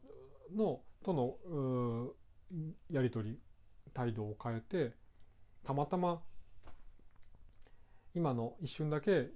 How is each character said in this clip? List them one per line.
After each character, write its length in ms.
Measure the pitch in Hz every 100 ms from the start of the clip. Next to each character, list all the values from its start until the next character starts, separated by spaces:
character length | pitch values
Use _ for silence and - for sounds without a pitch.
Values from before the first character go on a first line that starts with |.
| - - - - -
の、 280 | 196 208 131 - -
と 120 | -
の、 240 | 165 123 - 185
う 680 | 156 131 127 120 117 123 - - - -
ー、 180 | 175 156 - -
や 100 | 151
り 100 | 123
と 120 | 117
り、 180 | 110 - - - - - -
態 180 | - 120
度 120 | 113
を 120 | 107 107
変 180 | 120 113
え 20 |
て、 320 | - 185 127 - - - - - - -
た 80 | -
ま 140 | 139 143
た 100 | 180
ま 260 | 175 170 - - - - - - - - - - - - - - - - - - -
今 200 | 170 160
の 200 | 123 117 -
一 100 | 156
瞬 200 | - 156
だ 100 | 151
け 300 | 175 185 123